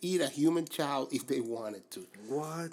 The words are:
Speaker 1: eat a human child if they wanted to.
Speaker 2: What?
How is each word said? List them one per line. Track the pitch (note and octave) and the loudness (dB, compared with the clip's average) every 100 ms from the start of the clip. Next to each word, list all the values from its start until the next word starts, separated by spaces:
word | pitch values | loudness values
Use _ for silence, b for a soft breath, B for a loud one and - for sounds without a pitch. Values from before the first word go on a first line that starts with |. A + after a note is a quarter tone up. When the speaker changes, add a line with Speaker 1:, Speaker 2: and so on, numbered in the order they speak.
Speaker 1:
eat | F3 F#3 | 0 2
a | C#3 | 2
human | C#3+ D#3+ E3+ D#3+ | 4 4 4 0
child | - D3 C#3 C3 | -2 0 0 0
if | C3 - | -2 0
they | B2+ | 0
wanted | A#2 A#2 A2 G2 - | 0 -4 -4 -8 -12
to. | F#2+ - G2 G#2+ | -14 -14 -16 -4
Speaker 2:
What? | D3 D#3 D#3+ E3 | -4 -2 -4 -6